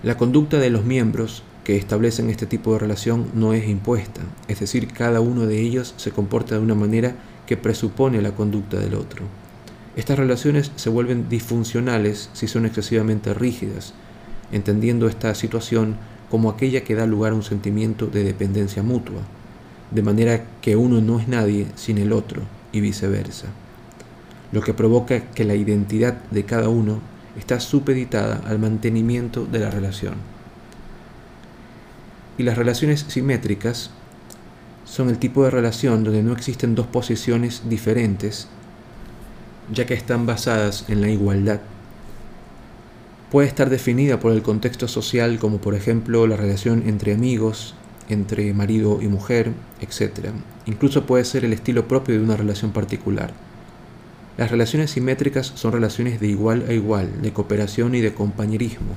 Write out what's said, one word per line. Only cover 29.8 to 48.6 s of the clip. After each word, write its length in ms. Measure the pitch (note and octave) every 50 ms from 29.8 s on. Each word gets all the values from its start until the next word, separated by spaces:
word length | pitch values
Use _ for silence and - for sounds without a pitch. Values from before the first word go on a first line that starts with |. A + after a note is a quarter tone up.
| G2 G2 F#2+ - - F#2+ G2 G2+ G2+ - - - - - - - - - - - - - - - - - - - - - - - - - - - - - - - - - - - - - - - - - - -
Y 40 | B2
las 140 | A#2+ A2
relaciones 480 | A#2 A#2+ A#2+ A#2+ A#2+ D3+ D3+ D3 D3 -
simétricas 840 | - - C3 B2+ C#3 C3 - - - G#2 G2+ - A2+ A#2+ - - - - - - - - - - - - - - - - - - - - - -
son 240 | - - - C3 B2+
el 100 | A#2+ A#2
tipo 240 | - B2+ B2 C#3 C3+
de 80 | C3
relación 520 | B2+ B2+ A#2 A#2 A2+ - - C3 A#2 A2 A2
donde 200 | G#2+ G#2+ G#2+ G#2+
no 100 | A2+ A#2+
existen 400 | A#2+ - - A#2 - - A#2+ A2+
dos 140 | A#2 A#2
posiciones 760 | A2+ - B2+ B2 - A#2 G#2+ - - A#2 A#2 A#2+ A#2+ A#2 - - A#2
diferentes, 760 | A2+ G#2 - G#2+ A2+ A#2+ A2+ G#2+ G2 G2 - G#2 G2+ - - - - - - - - - - - - - - - - - - - - - - - - - - -
ya 140 | A2 A#2 A#2+
que 80 | A#2 B2
están 320 | A#2 - - B2 A#2 A#2+
basadas 600 | A#2 A#2 A2+ - B2+ A#2 A2 G#2+ G#2 G2+ - -
en 140 | - A2 G#2
la 80 | G2+ G#2
igualdad. 500 | G#2+ G2+ G2 G2+ G2 G2 G2 G#2+ G#2 G#2 - - - - - - - - - - - - - - - - - - - - - - - - - - - - - - - - - -
Puede 160 | - C#3+ C#3+
estar 240 | C3 - - C#3 B2+
definida 480 | C3 B2 - B2+ A#2+ B2+ C#3+ C#3+ B2+ A2
por 120 | - A2+
el 120 | A2+ A2 A2
contexto 440 | - G#2+ A2 - B2 - - B2+
social, 520 | A2+ - A#2 G#2+ - - A#2+ A#2 A#2 A#2 A2+
como 180 | A2+ G#2+ G#2+
por 160 | G#2 - G#2 G2+
ejemplo 540 | G2+ G2 A#2+ A2+ A#2 A2+ - A#2 A#2 A2+
la 100 | A2+ G#2+
relación 460 | G2 G#2 G2+ G2 G2 - A#2+ A2+ A#2 A2+
entre 300 | A2 G#2 G2+ G2+ G#2 G#2
amigos, 580 | G#2+ A#2+ B2+ B2+ G#2+ A2 A2 G#2 - - - - - - - - - -
entre 460 | - A2 G#2 G2 G2+ A2 G2+ G#2 G2+ G2
marido 480 | G2+